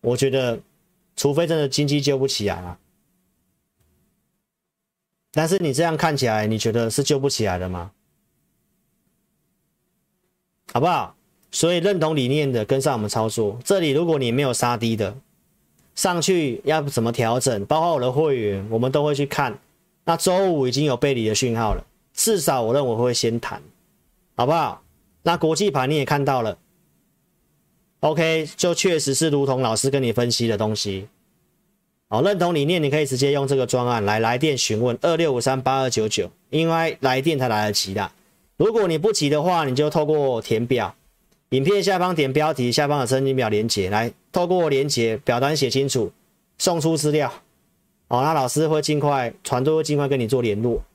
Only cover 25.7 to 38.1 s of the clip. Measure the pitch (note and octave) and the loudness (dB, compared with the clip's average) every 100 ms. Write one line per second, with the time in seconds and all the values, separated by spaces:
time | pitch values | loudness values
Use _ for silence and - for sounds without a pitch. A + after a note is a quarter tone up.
25.7 | D3 C3 D#3 C3 D3 C#3 C3 A2 - _ | 0 0 -2 0 0 0 0 -2 -6 _
26.7 | _ _ _ _ _ _ _ _ _ _ | _ _ _ _ _ _ _ _ _ _
27.7 | _ _ _ D3 D#3 D#3+ D#3+ D3+ - F3+ | _ _ _ -2 2 2 0 -2 -2 -2
28.7 | E3+ F#3+ D#3+ C#3 C3+ D#3+ C#3+ C#3 B2+ B2 | 2 2 2 0 0 2 2 2 0 0
29.7 | A2 C3+ C#3 B2+ A2+ A#2+ A#2 A#2 G#2 G#2+ | 0 0 0 0 0 0 0 0 0 0
30.7 | G#2+ G#2 F#2+ F#2+ _ _ _ _ _ _ | -2 -4 -6 -10 _ _ _ _ _ _
31.7 | _ _ _ _ G#2+ F3 G3 F3 E3 C#3+ | _ _ _ _ 0 2 2 0 2 2
32.7 | F3+ C#3+ D3+ C#3+ B2+ C#3 C#3+ C#3 C#3 B2 | 2 2 0 0 0 2 2 2 0 2
33.7 | B2+ B2 A#2 G2+ G#2+ A2+ B2 D#3 C3 - | 0 0 0 0 2 2 2 0 0 -2
34.7 | G#2+ B2 A#2 E3 E3 E3 B2 B2 C3 C3 | 0 0 0 0 2 0 0 0 0 0
35.7 | C3+ C3 A2+ G#2+ G#2 F2+ _ _ D3+ E3 | 0 0 0 -2 -2 -4 _ _ -2 0
36.7 | E3 E3 - C3 C3 C#3+ D3 B2+ G#2+ G#2+ | 0 -2 -2 0 0 0 0 0 0 0
37.7 | G#2 G2 G2 G2 | -2 -4 -6 -6